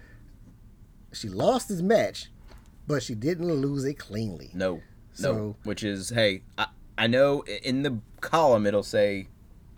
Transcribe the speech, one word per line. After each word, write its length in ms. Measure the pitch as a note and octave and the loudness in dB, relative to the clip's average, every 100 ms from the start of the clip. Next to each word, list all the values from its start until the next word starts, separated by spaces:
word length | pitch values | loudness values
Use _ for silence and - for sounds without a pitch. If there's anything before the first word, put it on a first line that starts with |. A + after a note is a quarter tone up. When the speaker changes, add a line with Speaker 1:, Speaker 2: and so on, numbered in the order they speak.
| - - - - - - - - - - - | -12 -20 -20 -20 -20 -20 -20 -20 -20 -20 -18
Speaker 1:
She 160 | - G#2+ | -12 -8
lost 400 | F#2 E3 B3+ - | 0 2 2 -2
this 120 | F#3 | -4
match, 500 | F#3 A3 G2+ - - - - - - - - | 2 2 2 -4 -14 -18 -20 -20 -20 -18 -6
but 160 | C#3+ | -4
she 100 | - | -4
didn't 380 | A2 C3 F3 F3 | -4 -4 -2 -2
lose 320 | D3+ C#3 C#3 | 0 0 -2
it 100 | C3+ | -4
cleanly. 560 | C#3+ - G#2 A2 E2 C2+ | -6 -8 -6 -6 -8 -10
Speaker 2:
No. 280 | F2+ F#2+ D#2+ - - - | -4 -2 -2 -10 -20 -20
Speaker 1:
So 200 | - - | -6 -2
Speaker 2:
No. 240 | A2 G#2+ G2+ | -2 -4 -8
Which 220 | G#2+ G2+ | -8 -4
is, 240 | G#2+ G2 F#2 | -4 -4 -4
hey, 320 | A#2 G#2+ F#2+ - - | 2 2 2 -6 -6
I, 80 | A2 - - - | -6 -6 -14 -2
I 80 | A2+ | 2
know 380 | B2 C#3+ C#3+ - | 6 4 4 -4
i-, 140 | G#2 | -8
in 200 | C3+ C3 | -4 -2
the 180 | C#3+ A#2 - - | -2 -4 -8 -12
column 460 | - E3 D3+ A2+ G#2 | 0 4 6 6 4
it'll 160 | G#2 | 0
say 460 | - A2 G#2 G2 F#2+ - - - - | 0 2 2 0 -8 -16 -20 -20 -20